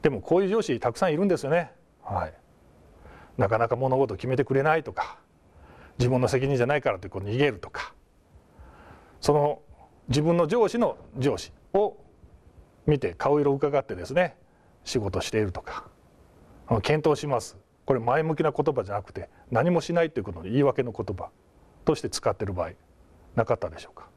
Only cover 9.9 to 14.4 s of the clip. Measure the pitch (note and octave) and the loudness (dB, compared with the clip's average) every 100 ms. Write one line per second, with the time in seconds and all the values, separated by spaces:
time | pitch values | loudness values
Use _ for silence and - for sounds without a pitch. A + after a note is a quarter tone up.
9.9 | - - C3 D#3 E3+ D#3+ A3+ G#3+ A#3 G3 | -20 -2 0 2 2 2 2 2 2 0
10.9 | - - - C3+ G#2+ - - - G3 G#3 | -2 -12 -2 0 0 -6 -18 -2 0 0
11.9 | - - _ - - - - - _ - | -2 -20 _ -20 -20 -20 -20 -20 _ 0
12.9 | D3 G2 - C#3 D3 C#3+ C#3 D3 C#3 - | 2 0 -2 2 4 4 2 2 0 -2
13.9 | - - C#3+ F3+ - | -10 -4 0 0 -4